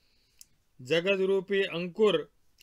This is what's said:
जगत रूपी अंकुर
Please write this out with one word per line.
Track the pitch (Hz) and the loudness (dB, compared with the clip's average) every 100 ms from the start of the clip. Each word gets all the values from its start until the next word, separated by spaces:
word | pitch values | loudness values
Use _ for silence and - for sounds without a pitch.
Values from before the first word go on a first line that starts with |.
| _ _ _ _ - _ _ _ | _ _ _ _ -20 _ _ _
जगत | 127 165 185 196 | -2 0 2 0
रूपी | 190 196 185 196 | 0 0 0 -2
अंकुर | 196 165 180 170 214 160 - _ _ _ | -2 -4 -8 2 2 2 -2 _ _ _